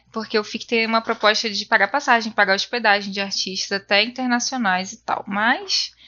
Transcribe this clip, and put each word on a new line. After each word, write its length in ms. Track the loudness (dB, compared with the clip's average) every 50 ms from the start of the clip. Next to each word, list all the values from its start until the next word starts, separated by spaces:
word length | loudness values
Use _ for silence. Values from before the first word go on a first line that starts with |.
| _ _
Porque 260 | -10 -10 -6 -2 -2 -2
o 60 | -2
fic 240 | -2 -6 -10 -6 -2
tem 180 | 0 0 2
uma 160 | 2 2 0
proposta 480 | 0 0 -4 2 4 2 4 2 0 -4
de 160 | -4 -6 -2
pagar 220 | 2 2 2 2 2
passagem, 440 | 0 0 2 4 2 2 2 0
pagar 220 | 2 2 4 4 4
hospedagem 580 | 2 0 -4 -4 -2 2 2 2 2 2 -4
de 80 | -6 -4
artistas 640 | -4 -4 -4 -6 -6 -6 -6 -8 -6 -4 -6 -6
até 220 | -2 0 2 2 2
internacionais 880 | 0 -2 -4 -2 0 0 0 -2 -2 -4 -2 0 0 0 0 -2 -6 -12
e 40 | -14 _
tal. 200 | -6 -6 -6 -6 -6
Mas 640 | -4 0 2 2 0 0 -2 -2 -2 -2 -2 -4 _ _ _